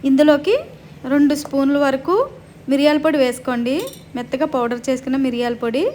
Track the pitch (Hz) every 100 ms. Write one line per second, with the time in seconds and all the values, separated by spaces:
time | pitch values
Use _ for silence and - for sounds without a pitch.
0 | 269 269 302 294 320 508 640 - - -
1 | 254 285 294 294 - 277 277 285 285 269
2 | 269 381 554 - - - - 269 294 302
3 | 302 294 254 247 - 247 240 285 494 -
4 | - 247 240 269 302 262 240 240 233 262
5 | 262 269 262 240 240 233 240 233 415